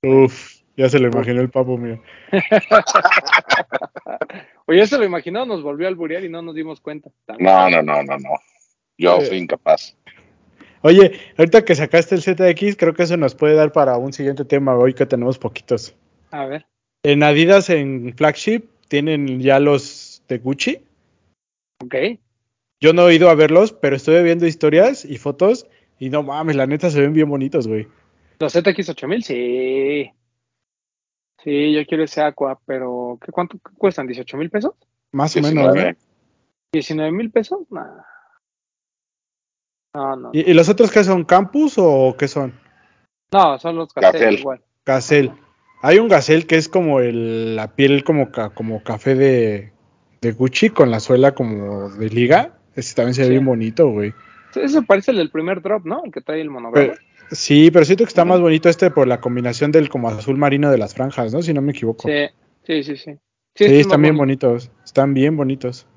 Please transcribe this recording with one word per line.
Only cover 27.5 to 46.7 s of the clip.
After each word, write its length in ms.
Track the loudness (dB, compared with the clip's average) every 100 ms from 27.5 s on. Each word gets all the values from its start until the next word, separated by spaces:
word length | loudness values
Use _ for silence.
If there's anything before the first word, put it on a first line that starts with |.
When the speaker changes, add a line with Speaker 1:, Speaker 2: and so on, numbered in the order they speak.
| -4 -4
Speaker 1:
güey. 220 | -6 -8 _ _ _ _ _
Speaker 2:
¿Los 140 | -4
Z 160 | -2 -2
X 180 | -4 -8
ocho 180 | -10 -6
mil? 140 | -8
Sí. 880 | -6 -6 -4 -4 -4 -4 -4 -6 -8 _ _ _ _ _ _ _ _ _ _ _ _ _
Sí, 300 | -6 -2 0
yo 140 | -2 -2
quiero 180 | -4
ese 180 | -4 -2
Aqua, 380 | -4 -4 -8 -8 -10
pero 520 | -10 -8 -8 -10 -12
¿qué, 80 | -10
cuánto 260 | -8 -8 -10 -20 _
cuestan? 280 | -4 -4 -10
¿Dieciocho 300 | -12 -12 -10
mil 140 | -6
pesos? 220 | -6 -6 -10 _ _ _
Speaker 1:
Más 220 | -4 -2 -2
o 40 |
menos, 320 | -2 2 2
Speaker 3:
Diecinueve. 200 | 2 0
Speaker 1:
¿no? 60 | -4 _ _ _ _ _ _ _
Speaker 2:
¿Diecinueve 400 | -8 -6 -6 -4
mil 180 | -4 -2
pesos? 300 | -4 -4 -10 -12
Nah. 320 | -16 -18 -20 _ _ _ _ _ _ _ _ _ _ _ _ _ _ _ _ _ _ _
No, 220 | -10 -8 -8
no, 140 | -6
Speaker 1:
¿Y, 80 | -4
Speaker 2:
no. 80 | 0
Speaker 1:
y 40 |
los 140 | 2 2
otros 220 | 2 2
qué 140 | 2
son? 200 | 2 -2
¿Campus 500 | 2 2 2 -2 -2 2
o 360 | 2 4 2 0
qué 100 | -6
son? 240 | -6 -10 -12 _ _ _ _ _ _ _
Speaker 2:
No, 260 | 2 2 0
son 180 | -6 -8
los 160 | -8
Gazelle 240 | 2 2 4
Speaker 3:
Gazelle. 200 | 0 0
Speaker 2:
igual. 220 | -4 -12 _ _
Speaker 1:
Gazelle. 480 | -4 -2 2 2 2 -6 _ _ _ _
Hay 160 | 4 4
un 100 | 6
Gazelle 380 | 2 4 0 2
que 100 | -2
es 120 |
como 320 | 0